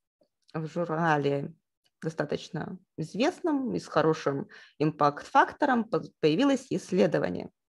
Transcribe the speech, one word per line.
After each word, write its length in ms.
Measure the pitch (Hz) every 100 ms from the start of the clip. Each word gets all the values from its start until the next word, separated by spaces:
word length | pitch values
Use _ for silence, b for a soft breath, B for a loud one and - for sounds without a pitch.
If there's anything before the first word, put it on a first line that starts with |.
| _ _ _ _ _
в 140 | 160 160
журнале 840 | 170 170 160 165 147 143 139 156 165 _ _ _ _
достаточно 760 | 160 - 151 - - 156 170 185 _ -
известном 760 | 156 185 285 359 339 285 247 175
и 40 |
с 80 | -
хорошим 600 | 160 160 156 143 139 - B B _
импакт-фактором 1040 | 156 156 147 143 - 269 - - 285 247 214
по-, 180 | - - _
появилось 460 | 156 160 277 269 -
исследование, 800 | 180 - 180 185 151 - 90 - - _